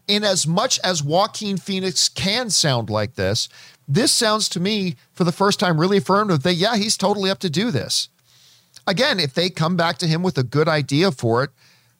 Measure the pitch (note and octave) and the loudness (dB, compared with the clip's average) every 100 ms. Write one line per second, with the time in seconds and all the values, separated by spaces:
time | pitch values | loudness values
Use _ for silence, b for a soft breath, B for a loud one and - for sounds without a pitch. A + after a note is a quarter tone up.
0 | - G3+ G#3 F3+ D3 F3 B3+ - F3+ F3 | -2 0 2 0 0 0 0 -2 -2 -2
1 | C#3+ E3 G#3+ - G#3 F#3+ - F#3+ F#3 F3+ | 0 0 0 -2 -6 -6 -4 -4 -2 -2
2 | - - E3 A3+ A#3+ D#3+ D#3 B2 G#2 G#2+ | -4 -2 -2 -2 -2 0 0 0 -2 -2
3 | G#2 - F#2+ A2 - B B B - D3 | -4 -2 -2 -2 -6 B B B -2 0
4 | C#4+ - A3 G#3+ G3 F3+ F#3 G#3+ F#3 C3 | 2 0 0 0 -2 -2 -2 -2 -2 -6
5 | b - E3+ - G3 F#3+ F3+ D#3+ F3+ G3+ | b -2 -2 2 0 2 2 2 4 2
6 | - G3 G#3+ D#3 F3 F3 G3+ A#3 G#3 - | 4 2 2 2 2 0 0 0 0 0
7 | G3 G#3 F#3+ F#3+ F#3 D3 A#3 C3+ - - | 0 0 0 -2 -2 -2 0 -2 -2 -4
8 | - _ b b b b b b - F#3+ | -4 _ b b b b b b -4 0
9 | C#4 G#3 D3 - F3+ - D#3+ F3+ E3+ - | 0 0 -2 -2 -2 -2 -2 2 0 0
10 | E3+ D#3+ F3+ C#3+ B2 C#3+ E3 D3+ C3+ C#3 | 0 0 0 -2 0 2 2 2 0 2
11 | F#3+ C#3 A#2+ A#2 C#3+ - b b b | 2 0 0 0 0 -6 b b b